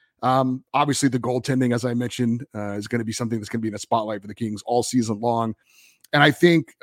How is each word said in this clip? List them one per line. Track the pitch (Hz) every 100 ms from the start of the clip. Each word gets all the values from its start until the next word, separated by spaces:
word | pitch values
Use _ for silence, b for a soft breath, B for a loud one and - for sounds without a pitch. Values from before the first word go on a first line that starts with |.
| _ -
Um, | 123 131 131 131 -
obviously, | 139 147 131 139
the | 123
goaltending, | 117 123 - 131 123
as | 117 123
I |
mentioned, | 120 120 - 120 120 139 110
uh, | 104
is | 101 104
gonna | 120
be | 110
something | 110 117 113
that's | 104
gonna | 117
be | 110
in |
the | 101
spotlight | - 117 110 104
for | 104
the | 104
Kings | 113 104 -
all | 120
season | 117 127 113 104
long. | 120 117 113 - b b b b b
And | 147
I | 147
think, | - 175 165 - -